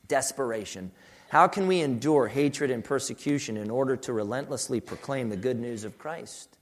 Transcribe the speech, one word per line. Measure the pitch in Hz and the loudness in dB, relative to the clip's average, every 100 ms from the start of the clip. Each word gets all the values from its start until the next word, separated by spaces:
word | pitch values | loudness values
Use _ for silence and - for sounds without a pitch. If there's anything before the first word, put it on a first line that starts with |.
| - | 0
Desperation. | 143 131 - 127 110 98 98 92 - - - - | 0 0 -4 -4 -4 -6 -10 -12 -14 -20 -20 2
How | 147 180 | 6 6
can | 196 185 | 6 2
we | 185 | 4
endure | 147 117 139 151 113 | 2 2 4 4 4
hatred | 131 147 139 143 | 2 2 2 0
and | 120 | 0
persecution | - 139 - 120 - 143 - 107 | 0 -2 -2 -6 -2 -2 -2 -6
in | 107 | -2
order | 123 131 127 | 0 0 0
to | 131 | -2
relentlessly | 117 104 127 156 131 - 120 | -2 -2 -4 -6 -6 -2 -4
proclaim | - - - 135 120 | -4 -12 -6 -4 -2
the | 98 | -2
good | 120 120 | -2 -2
news | 120 113 | -4 -8
of | 107 - | -10 -12
Christ? | 151 165 - - - _ | -10 -10 -12 -16 -18 _